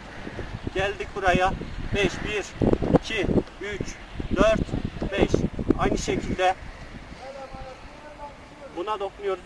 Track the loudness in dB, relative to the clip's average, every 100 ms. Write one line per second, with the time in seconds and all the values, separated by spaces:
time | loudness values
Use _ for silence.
0 | -14 -10 -10 -8 -8 -6 -4 0 0 -2
1 | -6 0 4 6 4 2 -4 -6 -2 2
2 | 2 2 -2 -2 -4 2 4 6 6 4
3 | 4 0 2 2 0 -6 -6 -6 -6 -8
4 | -12 -8 -2 4 6 4 2 -2 -4 -4
5 | -2 2 4 4 2 -2 2 4 4 2
6 | 0 0 0 2 4 2 -4 -14 -14 -14
7 | -14 -14 -14 -12 -12 -12 -14 -14 -16 -16
8 | -16 -14 -14 -14 -18 -18 -14 -8 -4 -4
9 | -4 -4 -4 -4